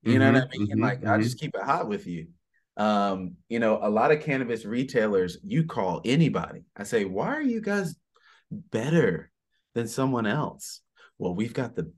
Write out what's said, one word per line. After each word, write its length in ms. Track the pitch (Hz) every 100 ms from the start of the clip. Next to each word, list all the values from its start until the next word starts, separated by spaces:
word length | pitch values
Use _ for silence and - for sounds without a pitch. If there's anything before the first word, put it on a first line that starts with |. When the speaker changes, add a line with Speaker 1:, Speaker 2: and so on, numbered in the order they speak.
Speaker 1:
You 140 | 110 131
know 120 | 135
what 100 | 123
I 20 | 131
Speaker 2:
Mm-hmm, 120 | -
Speaker 1:
mean? 140 | 104
Speaker 2:
mm-hmm, 120 | 110
Speaker 1:
Like, 220 | 110 101 107
I'll 100 | 107
Speaker 2:
mm-hmm. 80 |
Speaker 1:
just 160 | 117 127
keep 140 | 156 101
it 60 |
hot 240 | 107 160 208
with 180 | - -
you. 200 | 85 82 - _ _ _ -
Um, 580 | 107 104 101 95 92 87 _
you 100 | 117
know, 200 | 113 107
a 80 | 107
lot 220 | 107 135
of 100 | 151
cannabis 420 | 151 135 120 117
retailers, 760 | 104 120 131 123 107 98 90 87
you 220 | - 127 160
call 360 | - 95 82 110
anybody. 580 | 139 156 95 78 - - -
I 80 |
say, 220 | 101 117 98
"Why 220 | 92 175 294
are 60 |
you 200 | 285 226
guys 340 | 214 202 190 - _ _ _ _ _
better 800 | - - 113 123 165 120 80 - _ _ _ _ 120
than 120 | 113
someone 380 | - 135 123 110
else?" 560 | 123 131 - - - _ _ - _
"Well, 180 | 90 90
we've 180 | 113
got 220 | - 120 -
the 160 | 80